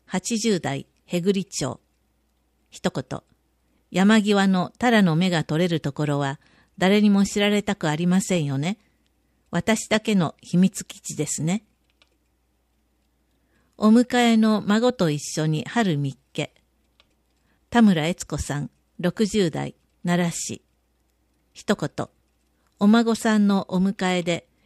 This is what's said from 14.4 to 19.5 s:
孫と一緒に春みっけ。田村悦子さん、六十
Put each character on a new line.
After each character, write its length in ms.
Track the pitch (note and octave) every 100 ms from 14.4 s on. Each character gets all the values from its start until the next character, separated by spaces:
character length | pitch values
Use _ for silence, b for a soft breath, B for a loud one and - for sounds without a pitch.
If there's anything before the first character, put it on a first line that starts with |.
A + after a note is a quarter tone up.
| A3 G#3+ F3+
孫 260 | G#3 B3
と 180 | B3 F3
一 100 | D3
緒 260 | - - D#3
に 180 | D3+ -
春 320 | A#3 G3+ D3
み 120 | C#3
っ 80 | - _
け。 200 | - D3 _ _ _ _ _ _ _ _ _ _ _ _
田 120 | A#3
村 260 | A3 E3+ D3+
悦 200 | F3+ -
子 100 | D3+
さ 220 | - C#3+
ん、 100 | C3+ - _ -
六 260 | F3 - G#3+
十 260 | G#3 F3